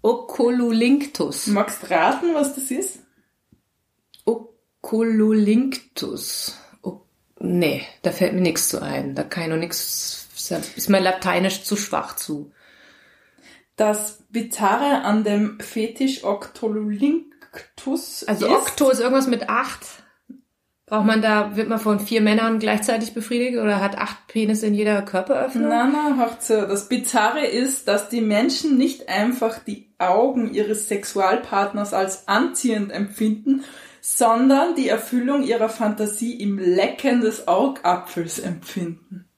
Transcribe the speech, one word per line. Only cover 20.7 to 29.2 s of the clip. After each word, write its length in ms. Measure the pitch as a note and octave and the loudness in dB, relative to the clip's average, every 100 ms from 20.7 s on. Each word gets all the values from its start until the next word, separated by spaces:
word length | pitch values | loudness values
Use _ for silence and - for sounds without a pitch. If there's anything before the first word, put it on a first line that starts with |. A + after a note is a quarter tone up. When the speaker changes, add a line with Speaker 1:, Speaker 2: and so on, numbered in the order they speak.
| _ _ | _ _
Speaker 1:
Braucht 180 | G#3+ | 0
man 160 | G#3+ A3 | 4 4
da, 340 | G#3+ G#3+ G#3 | 4 2 0
wird 140 | G#3 A3 | -2 -2
man 100 | A3+ | -2
von 220 | G#3+ G#3 | 0 0
vier 220 | G#3 A3+ | 2 2
Männern 360 | G#3+ G#3+ A3+ A3+ | 4 4 2 0
gleichzeitig 520 | G#3 G#3+ G#3+ A3+ A3+ | 0 0 0 -2 -2
befriedigt 460 | A#3 A3 A#3+ B3 A#3+ | -8 -4 -2 0 0
oder 220 | G#3+ G3+ | 2 2
hat 160 | G3 G3 | 0 -2
acht 280 | G#3 - _ | -6 -8 _
Penisse 400 | A3 G#3+ G#3+ G#3+ | -2 0 2 2
in 80 | |
jeder 280 | G#3 G#3 G#3 | 2 2 0
Körperöffnung? 680 | G3+ F#3 - C4 C4 A#3+ A3+ | 0 -4 0 0 0 0 2
Speaker 2:
Nein, 240 | A#3 C4 | 4 2
nein, 240 | D4 D4+ B3+ | 2 2 2
hört 240 | A#3 - | 0 -2
zu. 240 | - A3 G3+ | 0 0 2
Das 220 | G3+ - | -4 -2
Bizarre 560 | B3 B3 A#3+ - D4+ | -2 0 2 2 2
ist, 420 | D4 A#3+ C4 - - | 0 0 -2 -2 0
dass 200 | G3+ - | 0 0
die 140 | A#3+ | 0
Menschen 560 | A3 G#3 C4 - D#4 C4 | 2 4 2 0 2 4
nicht 320 | C4+ - - | 2 -2 -4
einfach 480 | F#3+ | 0